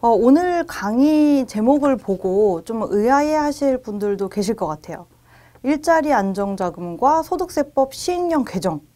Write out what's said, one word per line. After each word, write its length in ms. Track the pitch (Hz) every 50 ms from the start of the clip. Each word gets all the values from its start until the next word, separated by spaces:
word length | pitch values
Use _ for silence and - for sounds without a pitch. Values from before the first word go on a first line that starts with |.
어, 80 | - 233
오늘 560 | 233 185 226 247 277 330 359 359 349 339 330
강의 800 | 339 - - 196 208 220 247 277 302 311 302 302 294 285 269 254
제목을 520 | - - 214 214 247 294 294 285 285 262 208
보고 680 | - - 196 180 - 190 185 202 214 202 180 165 165
좀 180 | - 226 226
의아해하실 1000 | 202 - - 208 214 247 269 285 294 302 311 302 294 294 285 - 285 277 262 254 254
분들도 440 | 220 208 208 208 208 202 196 202 190
계실 260 | - 208 196 196 226
것 100 | - 185
같아요. 400 | 156 156 151 - - 160 165 175 _ _ _ _ _ _ - _ _ _ -
일자리 520 | - 262 311 294 302 339 330 320 302 302 277
안정자금과 1080 | 220 196 196 190 202 202 196 196 185 190 180 170 175 175 175 170 - - 277 311 320
소득세법 720 | 320 - 370 339 359 349 - 302 285 294 - 277 269 269 -
시행령 500 | - - - 359 349 359 339 330 294 233
개정. 380 | - - 196 151 185 156 147 - _ _